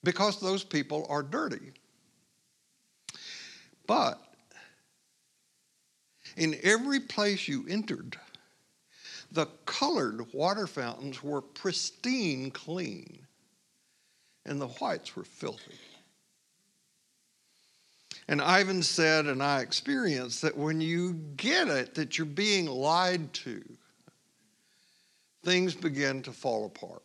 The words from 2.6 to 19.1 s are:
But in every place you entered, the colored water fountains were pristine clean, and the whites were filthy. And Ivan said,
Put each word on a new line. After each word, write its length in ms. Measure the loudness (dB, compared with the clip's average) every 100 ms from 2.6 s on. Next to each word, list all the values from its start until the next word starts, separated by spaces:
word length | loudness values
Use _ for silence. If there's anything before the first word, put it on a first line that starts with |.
| _ _ _ _ -18 -16 -14 -14 -16 -20 -20 _ 2
But 340 | 4 4 0 -12 _ _ -20 -20 _ _ _ _ _ _ _ _ _ _ _ _ _ _ _ -18 0
in 180 | 0 2
every 380 | 4 4 4 -2
place 480 | -2 0 2 2 -2
you 180 | -4 -2
entered, 500 | -4 -2 -6 -8 -14 -18 -20 _ _ _ _ _ -20 -18 -16 -6
the 160 | -2 -2 -2 -6
colored 680 | 0 2 2 2 -2 -8
water 320 | 0 0 2 -4
fountains 560 | -4 -6 -6 -8 -8
were 200 | -4 -6
pristine 1080 | -6 -4 -2 -2 -4 -4 -2 0 0 -2 -4
clean, 760 | -8 -8 -6 -6 -8 -14 -20 -20 _ _ _ _ _ _ _ _ _ _ _ -8
and 160 | -6
the 60 | -6
whites 460 | -4 -4 -2 -6
were 120 | -14 -14
filthy. 520 | -8 -8 -8 -14 -20 -20 -20 _ _ _ _ _ _ _ _ _ _ _ _ _ _ _ _ _ _ _ _ _ -16 -2
And 120 | 0
Ivan 400 | 6 6 6 2
said, 440 | 2 4 6